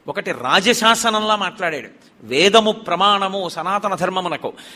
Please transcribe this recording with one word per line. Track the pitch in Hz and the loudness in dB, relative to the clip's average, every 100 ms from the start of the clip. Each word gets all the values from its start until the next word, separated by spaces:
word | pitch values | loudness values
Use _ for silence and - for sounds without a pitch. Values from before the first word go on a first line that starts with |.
| - | -10
ఒకటి | - - | -8 -6
రాజశాసనంలా | 123 123 175 196 233 226 226 233 214 214 214 | -4 0 2 2 2 4 2 2 0 0 -2
మాట్లాడాడు. | 185 - 175 147 107 - _ _ | -2 -4 -6 -6 -10 -20 _ _
వేదము | 110 131 196 220 214 | -4 2 6 6 4
ప్రమాణము | 220 - 170 202 202 190 196 170 | 0 -4 0 2 2 0 -4 -6
సనాతన | 165 170 202 202 165 | -6 -4 -4 -2 -2
ధర్మమునకు. | 185 185 180 143 131 - - | -2 -2 -4 -6 -8 -10 -18